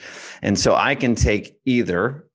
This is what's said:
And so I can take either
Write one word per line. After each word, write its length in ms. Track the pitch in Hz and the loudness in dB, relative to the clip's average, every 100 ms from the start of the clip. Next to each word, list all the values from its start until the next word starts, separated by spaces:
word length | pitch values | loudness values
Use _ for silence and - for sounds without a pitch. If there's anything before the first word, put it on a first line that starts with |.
| - - - - | -20 -18 -20 -6
And 140 | - 98 | -2 0
so 180 | 127 85 | 2 4
I 200 | 113 143 | 2 0
can 200 | 123 113 | 0 2
take 420 | 120 104 - _ 135 | 2 0 -4 _ -2
either 640 | 123 95 87 117 143 - | 0 0 -2 -2 -6 -16